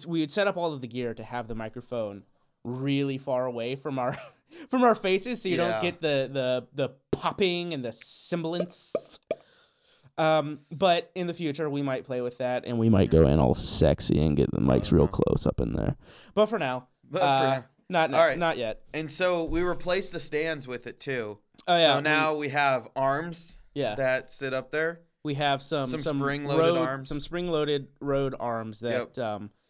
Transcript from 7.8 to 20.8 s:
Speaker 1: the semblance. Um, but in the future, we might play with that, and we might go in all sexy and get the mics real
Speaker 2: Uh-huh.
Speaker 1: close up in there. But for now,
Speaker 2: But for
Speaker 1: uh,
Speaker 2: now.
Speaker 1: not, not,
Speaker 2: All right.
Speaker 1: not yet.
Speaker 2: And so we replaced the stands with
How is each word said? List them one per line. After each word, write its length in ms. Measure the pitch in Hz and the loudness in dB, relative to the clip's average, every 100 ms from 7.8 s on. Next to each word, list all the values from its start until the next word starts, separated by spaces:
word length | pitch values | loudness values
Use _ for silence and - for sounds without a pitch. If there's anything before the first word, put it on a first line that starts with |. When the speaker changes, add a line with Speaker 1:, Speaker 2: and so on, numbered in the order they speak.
Speaker 1:
the 80 | 120 | -6
semblance. 1040 | 113 - - - 170 160 175 180 - - - - - - - _ _ _ _ _ _ _ - | -8 -8 -8 -4 -4 -2 -4 -4 -8 -8 -8 -8 -12 -8 -8 _ _ _ _ _ _ _ -2
Um, 420 | 156 156 147 147 - | 2 2 0 -6 -12
but 380 | 147 190 170 170 185 | 0 2 2 0 -4
in 120 | 175 | -4
the 60 | |
future, 360 | 165 160 143 151 | -4 -4 -4 -4
we 120 | 143 | -2
might 220 | 139 131 | -2 -4
play 180 | - 127 | -4 -4
with 160 | 123 - | -4 -4
that, 260 | 127 123 - | -2 -2 -2
and 120 | 120 | 2
we 120 | 113 | 6
might 200 | 104 95 | 8 8
go 180 | 80 73 | 8 8
in 120 | 78 | 8
all 160 | 64 78 | 6 4
sexy 640 | - - 76 76 - 78 | 2 4 4 4 2 2
and 120 | 78 71 | 4 4
get 160 | 67 | 2
the 80 | - | 0
mics 320 | 65 64 - | 2 2 4
real 120 | 82 73 | 4 4
Speaker 2:
Uh-huh. 60 | - | 2
Speaker 1:
close 220 | - - - | 0 2 0
up 120 | - | 0
in 120 | 57 | -2
there. 220 | - - - - - - | -2 -2 -4 -10 -20 -4
But 140 | - 214 | 0 2
for 120 | 214 | 0
now, 280 | 143 127 - _ - | -4 -4 -10 _ -8
Speaker 2:
But 100 | 147 | -2
for 60 | 143 | 2
Speaker 1:
uh, 160 | 135 | 2
Speaker 2:
now. 240 | 131 131 120 _ - | 2 0 -4 _ -4
Speaker 1:
not, 220 | 180 160 | 0 2
not, 80 | 139 | 4
Speaker 2:
All 60 | 165 | 4
right. 100 | 135 | 2
Speaker 1:
not 200 | 170 123 | -2 -2
yet. 240 | 113 110 - | -4 -6 -10
Speaker 2:
And 180 | 151 156 | -8 -8
so 340 | 139 185 175 165 | -2 0 0 0
we 160 | 160 | -2
replaced 480 | 180 170 180 185 190 | -2 -2 -2 -2 -2
the 80 | 165 | -8
stands 480 | - 147 160 156 131 | -6 -4 -4 -6 -8
with 180 | 123 | -10